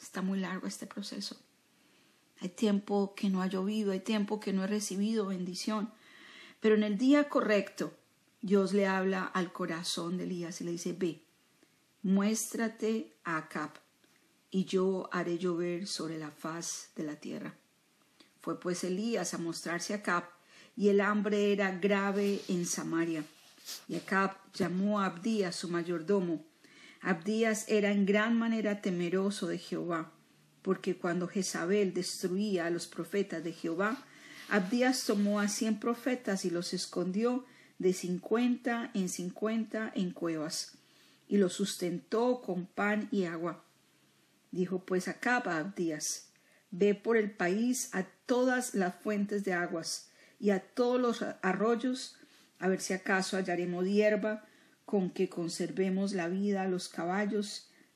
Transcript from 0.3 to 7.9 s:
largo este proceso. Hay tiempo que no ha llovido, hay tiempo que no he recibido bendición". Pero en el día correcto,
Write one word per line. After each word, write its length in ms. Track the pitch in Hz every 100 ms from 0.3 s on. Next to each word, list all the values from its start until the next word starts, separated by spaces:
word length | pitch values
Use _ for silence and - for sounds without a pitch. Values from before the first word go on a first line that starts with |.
| 196
largo 260 | 180 185 202
este 220 | - 202
proceso. 480 | - 196 208 202 - _ _ _ _ _ _ _ _ _ _
Hay 80 | 185
tiempo 680 | - 220 202 202 202 196 -
que 120 | 202
no 120 | 185
ha 60 | 185
llovido, 440 | 190 190 220 202
hay 80 | 190
tiempo 400 | 190 214 202 214
que 140 | 208
no 100 | 196
he 40 | 190
recibido 580 | 208 208 190 208 226 196
bendición". 680 | 185 180 180 - 214 208 - - - - - - -
Pero 140 | 220 214
en 80 |
el 140 | 214 196
día 300 | 262 294 285
correcto, 640 | 277 214 202 - - 147